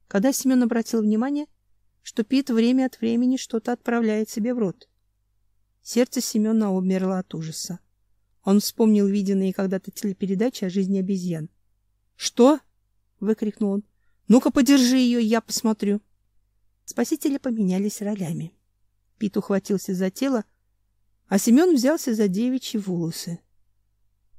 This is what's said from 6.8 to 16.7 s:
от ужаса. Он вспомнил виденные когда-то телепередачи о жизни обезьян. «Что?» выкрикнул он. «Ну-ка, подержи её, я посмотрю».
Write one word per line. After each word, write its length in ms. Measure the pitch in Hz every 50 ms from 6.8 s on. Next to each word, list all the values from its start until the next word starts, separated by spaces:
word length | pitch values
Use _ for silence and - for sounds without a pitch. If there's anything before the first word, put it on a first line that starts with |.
| 185 190 190 185 185 185 190 185
от 160 | 185 _ -
ужаса. 460 | 160 160 160 160 - - - 175 175 _ _ _ _ _ _ _ _ _ _ _ _ -
Он 160 | - 196 208
вспомнил 480 | 202 - - - 233 220 214 208 202 196
виденные 460 | 196 208 196 190 202 190 190 190 185
когда-то 360 | - 196 190 190 190 - -
телепередачи 760 | - - - 208 190 - - 185 196 185 220 254 254 - -
о 40 | 185
жизни 300 | 175 202 196 185 196 196
обезьян. 500 | 190 185 202 190 175 180 170 160 151 165 _ _ _ _ _ _ _ _ _ _ _ _ _ -
«Что?» 420 | - - - - 233 262 311 277 _ _ _ _ _ _ _ _ _ _ _ -
выкрикнул 500 | 196 202 220 - - 214 202 - 214 202
он. 120 | 196 202 208 _ _ _ _ _ _ _ _ -
«Ну-ка, 240 | 202 262 - 302
подержи 460 | - 302 269 233 277 277 254 240 254 262
её, 220 | 254 240 240 240
я 200 | 233 208 226 226
посмотрю». 640 | - - - - - 226 220 - - 202 202 208 _ _ _ _ _ _ _ _ _ _ _ _ _ _